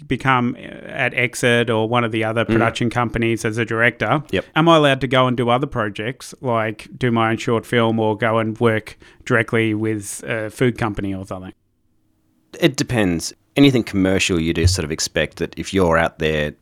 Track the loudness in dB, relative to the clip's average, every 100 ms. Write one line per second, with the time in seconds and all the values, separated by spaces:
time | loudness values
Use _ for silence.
0 | -6 -2 2 2 2 -4 -12 -16 -10 -4
1 | -2 0 -2 0 2 2 2 0 2 0
2 | 0 0 -2 0 0 2 0 0 -2 -2
3 | -2 0 -2 -2 -2 -2 -2 2 0 0
4 | -2 -2 -2 -4 -2 2 6 6 6 2
5 | 0 2 2 0 0 0 0 -4 -4 -6
6 | -8 -8 -14 -8 -2 -2 -2 -6 -14 -4
7 | 0 2 2 0 0 -2 0 2 2 2
8 | 0 0 0 0 -2 0 2 0 -4 -16
9 | -20 -10 -2 0 2 0 0 0 -2 -4
10 | -8 -10 -8 -6 -6 0 0 0 -4 -4
11 | -6 -6 -10 -12 -14 -20 _ _ _ _
12 | _ _ _ _ _ -2 0 0 -2 0
13 | 2 0 -4 -12 _ 4 4 4 0 0
14 | 2 2 0 0 0 2 2 0 -4 -6
15 | -4 -2 -2 -4 -8 -8 -4 0 4 4
16 | 0 -2 -2 -2 -4 -8